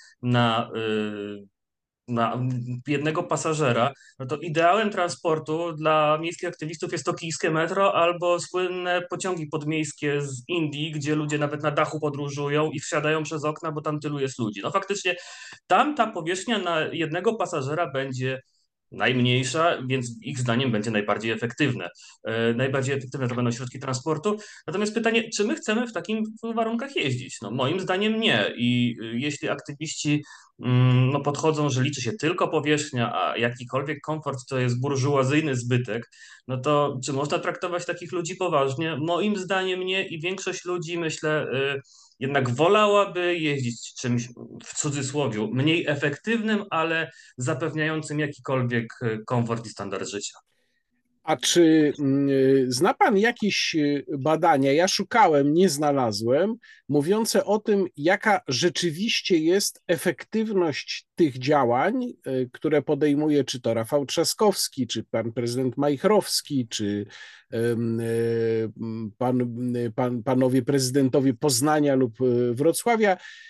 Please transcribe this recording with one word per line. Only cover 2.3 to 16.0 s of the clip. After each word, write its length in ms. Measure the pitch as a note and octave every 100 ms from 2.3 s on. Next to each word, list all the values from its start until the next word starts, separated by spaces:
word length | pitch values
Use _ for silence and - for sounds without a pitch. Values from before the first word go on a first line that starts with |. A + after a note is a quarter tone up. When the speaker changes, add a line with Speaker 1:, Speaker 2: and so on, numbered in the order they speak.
| B2+ B2+ B2 B2 B2 C#3+
Speaker 1:
jednego 360 | D3 D#3 D#3
pasażera, 680 | - D3+ E3 D3+ C#3 A#2 C3 C3+ - -
no 60 | C3
to 120 | D3
ideałem 520 | E3+ D#3 E3+ G3+ G#3
transportu 840 | G3+ F3 F3 F3 D#3 D3+ D#3 E3+
dla 440 | D#3 D#3 D#3 D3+ D#3
miejskich 280 | E3 F3+ F3
aktywistów 420 | - D#3 E3+ F3
jest 140 | F3 D3+
tokijskie 460 | E3+ E3 D#3 F3+
metro 420 | D#3 E3+ F#3+ G3
albo 460 | - E3+ F3 F3 F3
słynne 640 | F3 F3+ F3+ F3+ F3+ F3+ F3
pociągi 380 | F3+ F#3+ F3+ D3+
podmiejskie 720 | D#3 D3 D#3 D3+ - D3 C#3+
z 220 | C#3+ C3 -
Indii, 440 | F3 D3+ C#3+ D#3+
gdzie 240 | D3+ C#3+ D3+
ludzie 220 | D3 D3
nawet 260 | D3 D3
na 80 | D3+
dachu 280 | D3 D3+ D#3
podróżują 720 | D3+ C#3 C#3+ C#3+ C#3+ D3 D#3
i 80 | E3
wsiadają 440 | - D#3+ D3+ D#3+
przez 200 | D#3 D#3
okna, 280 | D3 D3+ D#3+
bo 100 | D3+
tam 180 | D3+ D3+
tylu 200 | D3+ C#3+
jest 200 | C3 B2+
ludzi. 220 | G#2+ G2+
No 80 | B2+
faktycznie 440 | G3 - G3+ F#3 F3 - - - - -
tam 280 | A3+ C#4+
ta 120 | D4